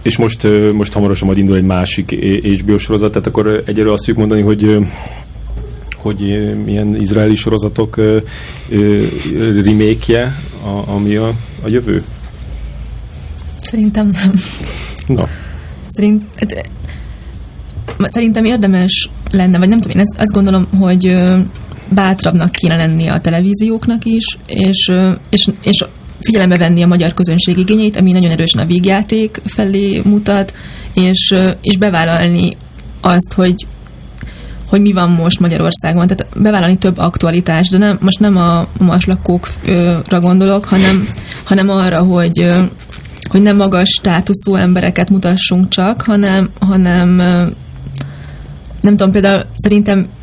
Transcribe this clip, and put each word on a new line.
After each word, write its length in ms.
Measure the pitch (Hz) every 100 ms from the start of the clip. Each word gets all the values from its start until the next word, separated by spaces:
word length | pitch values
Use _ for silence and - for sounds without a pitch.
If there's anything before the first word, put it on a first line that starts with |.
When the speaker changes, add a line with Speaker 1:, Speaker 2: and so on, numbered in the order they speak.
Speaker 1:
és 160 | - 113
most, 260 | 113 113
ö, 280 | 107 104 107
most 200 | 107 101
hamarosan 340 | 104 101 95 95
majd 120 | 95
indul 180 | 98 95
egy 60 |
másik 480 | 92 90 90 - 90 - 98 98 101 98
H 60 | 98
B 40 |
O 80 | 104
sorozat, 340 | - 107 104
tehát 160 | 104 107
akkor, 180 | 104 107
ö, 140 | 107 -
egyelőre 260 | 107 107
azt 100 | 104 -
tudjuk 120 | 113
mondani, 240 | 107 107
hogy, 220 | 104 107
ö, 180 | 107 107 104 - - - - - - - - - - -
hogy, 320 | 107 98 101
ö, 220 | 104 104 104
milyen 400 | 104 104 104 107
izraeli 340 | 101 104 107 107
sorozatok, 640 | 110 107 104 107 110 -
ö, 200 | 107 110 - - - - -
ö, 340 | 107 104 104 107 - - - 113 104
remake-je, 720 | 101 107 107 113 - 117 127 139 - 87
a, 280 | 101 101 104
ami 220 | 101 104 104
a, 120 | 113 113 - -
a 60 | 110
jövő? 360 | 117 113 95 - - - - - - - - - - - - - - - -
Speaker 2:
Szerintem 480 | - 220 214 208 208
nem. 200 | 170 190 196 - - - - - - -
Speaker 1:
Na. 200 | 123 - - - - - - -
Speaker 2:
Szerint-, 360 | - 208 214 208 -
hát, 340 | 208 - - - - - - - - - - - - - - -
ma-, 120 | -
szerintem 360 | 233 233 220 220
érdemes 640 | 247 202 190 185 - - - -
lenne, 260 | 196 180 175
vagy 120 | 185
nem 100 | 226
tudom, 180 | - 180
én 80 | 202
ezt, 140 | -
azt 120 | 214
gondolom, 340 | 202 196 185 180 190
hogy, 280 | 185 180 185
ö, 300 | 180 180 185 185 - - - -
bátrabbnak 640 | 196 190 190 170 170 170
kéne 240 | - 170 165
lennie 360 | 160 160 165
a 80 | 147
televízióknak 840 | 170 165 185 202 220 226 240 226 226
is, 320 | 226 220 - -
és, 420 | - 190 196 -
ö, 240 | 185 185 - -
és, 180 | 202 - -
és 240 | - - - - - -
figyelembe 380 | - 220 185 175
venni 240 | 170 175
a 40 | 175
magyar 260 | 175 165
közönség 440 | - 175 165 - 180
igényeit, 400 | 190 214 214 208
ami 140 | 190
nagyon 200 | 185 175
erősen 300 | 160 160 -
a 40 | 165
vígjáték 760 | 175 185 196 208 220 220 - -
felé 560 | - 202 196 202 190 190
mutat, 480 | 208 208 202 196 - - - -
és, 380 | - 180 185 -
ö, 160 | 190 185 -
és 160 | - 190
bevállalni 800 | 208 170 165 165 175 175 175 - - - - -
azt, 320 | 190 175 - -
hogy, 320 | 180 180 - - - - - - - - - - -
hogy 140 | 196
mi 100 | 208
van 180 | 185 175
most 280 | 175 165 -
Magyarországon. 680 | 175 160 165 - 160 170 180
Tehát 200 | 190 - -
bevállalni 360 | 214 208 170 190
több 200 | 185 175
aktualitást, 760 | 170 - 170 170 175 160 180
de 60 | 185
nem, 200 | 208 202
most 180 | 190 185
nem 180 | 208 190
a, 220 | 170 170
a 80 | 175 -
maslakókra 1400 | 180 175 190 185 - 175 - - - 180 175 170 - 180
gondolok, 460 | 175 185 196 196 208
hanem, 420 | 190 190 190 202 - - -
hanem 260 | - 196 196
arra, 300 | 196 185 165
hogy, 360 | 185 180 170 170
ö, 200 | 175 180 180 - - - - - -
hogy 120 | 196
nem 140 | 208 202
magas 340 | 196 185 196
státuszú 680 | - 202 170 185 202 202 190
embereket 540 | 180 180 175 175 175
mutassunk 600 | 196 180 185 - 180 190
csak, 320 | - 190 240
hanem, 480 | - 202 202 190 185 -
hanem, 600 | 196 190 180 175 180 180
ö, 240 | 175 175 175 - - - - - - - - - - - - -
nem 140 | 202 208
tudom, 160 | 196
például 340 | 196 196 196 - -
szerintem 520 | 208 208 208 196 180 -